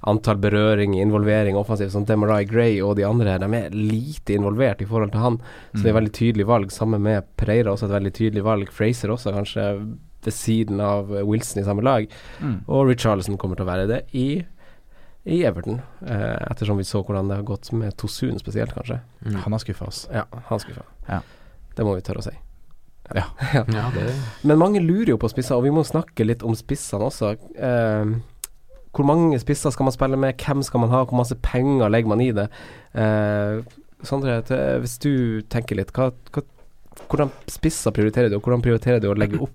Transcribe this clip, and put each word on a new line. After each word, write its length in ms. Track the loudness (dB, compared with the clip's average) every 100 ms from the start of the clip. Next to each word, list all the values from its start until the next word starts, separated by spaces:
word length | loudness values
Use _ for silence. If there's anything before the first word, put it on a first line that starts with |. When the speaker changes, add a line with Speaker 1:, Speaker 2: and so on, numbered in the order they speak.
Speaker 1:
antall 320 | 2 0 2 2
berøring, 580 | 2 4 4 4 4 2
involvering, 580 | 4 4 4 4 4
offensiv, 360 | 2 0 -2 -2
som 140 | -2
Demarai 400 | 2 2 4 2
Gray 360 | 2 4 4 4
og 140 | 2 2
de 80 |
andre 220 | 2 4 2
her, 80 | 2
de 160 | 0
er 160 | -2 -2
lite 640 | -2 0 0 -4 -8 -2
involvert 460 | 0 2 2 0 0
i 20 | -2
forhold 260 | 0 0
til 80 | 2
han, 180 | 0 0 -6 -18 -10 0
så 60 |
det 40 | 2
er 60 | 4
Speaker 2:
Mm. 20 |
Speaker 1:
veldig 100 | 2
tydelig 340 | 2 2 2 4
valg, 240 | 2 2
sammen 280 | -2 0 2
med 220 | 2 0 -2 -4
Pereira 340 | 2 2 2
også 140 | 0
et 180 | 0 0
veldig 100 | 0
tydelig 300 | 0 0 2
valg, 260 | 0 0 -2
Fraser 380 | 0 0 0 -2
også 220 | -2 -2
kanskje 640 | -4 -4 -2 -2 -2 -6 -12 -16 -8
ved 80 | -6
siden 460 | -4 0 0 2 0
av 280 | 2 0 0
Wilson 540 | -2 0 0 0 -4
i 40 | 0
samme 160 | 2
lag, 260 | 2 2 0 -10 -18 -8
Speaker 2:
Mm. 220 | -4 -4 0
Speaker 1:
og 200 | 4 4
Richarlison 500 | 4 4 2 0 -4
kommer 180 | -4 -4
til 80 |
å 40 | -2
være 180 | 0 0
det 160 | -2 -4
i, 320 | -2 -2 -2 -6 -14 -20 -20 -20 -20 -20 -16 -2
i 160 | 2
Everton, 360 | 2 0 -4 -6 -8 -14 -6
eh, 300 | -4 -2 -4 -6
ettersom 260 | -4 -2 -2
vi 80 |
så 180 | -2 -4
hvordan 240 | -2 -2 -2
det 80 | -4
har 60 |
gått 280 | -4 -8 -6
med 240 | -4 -4 -6
Tosun 420 | -8 -4 -4 -4
spesielt, 360 | -6 -4 -4
kanskje. 260 | -6 -6 -8 -8 -12
Speaker 3:
Mm. 100 | -6 -4
Speaker 2:
Han 160 | -2
har 60 | -4
skuffet 300 | -4 -8 -8
oss. 180 | -10 -8
Speaker 1:
Ja, 120 | -6 -6 -10 -6
han 100 | -6
skuffet. 260 | -6 -16 -18 -16 -8
Speaker 2:
Ja. 120 | -8 -8 -20 -20 -20 -16
Speaker 1:
Det 100 | -4
må 100 | -2 -2
vi 60 |
tørre 160 | -4 -8
å 40 |
si. 80 | -8 -10 -18 -20 -20 -20 -20 -20 -8
Speaker 2:
Ja. 100 | -4 -4 -4
Speaker 1:
<laughs> 160 | -2
Ja. 100 | 0 0
Speaker 3:
Ja, 220 | -2 -2
det 240 | -2 -4 -4 -6 -2
Speaker 1:
Men 140 | 4 6
mange 220 | 6 4
lurer 260 | 2 2 2
jo 80 | 2
på 100 | 0
spisser, 260 | -2 0 2
og 60 |
vi 60 | 4
må 120 | 2
snakke 420 | 2 -2 -4 -2 0
litt 160 | 0
om 100 | -2
spissene 500 | -4 -2 -6 -4 -4
også. 320 | -4 -2 -2 -2 -10 -6
Eh, 480 | 0 2 2 2 0 -2 -6 -14 -16 -16 -20 -20 -14
hvor 100 | 0
mange 340 | 4 6 4 2
spisser 320 | 0 -2 -2
skal 120 | 0
man 80 | -2
spille 240 | 0 0 2
med? 180 | 0 -2
Hvem 240 | -2 -2
skal 160 | 0 0
man 100 | 2
ha? 140 | 2
Hvor 140 | 2 0
masse 160 | 0 -2
penger 480 | -2 0 2 4 4
legger 160 | 4 2
man 120 | 2
i 100 | 2
det? 160 | 0 -2 -6 -20 -20 -12
Eh, 680 | -2 2 2 2 0 0 -4 -6 -18 -20 -18
Sondre, 400 | -6 -2 0 -2
t-, 340 | 0 0 2 0
hvis 180 | -2 -2
du 440 | 0 2 2 -2
tenker 340 | -2 -4 -2 -4
litt, 140 | -4
hva, 200 | 0 -2 -2 -8
hva, 100 | -8 -8 -16 -20 -20 -20 -20 -4
hvordan 220 | 0 0 -2 -14
spisser 440 | -2 -2 0 -2
prioriterer 360 | 2 2 4 2
du, 60 | 2
og 60 |
hvordan 200 | 0 2
prioriterer 380 | 2 2 4 2
du 80 | 2
å 80 | 2
legge 240 | 2 0
opp 100 | -4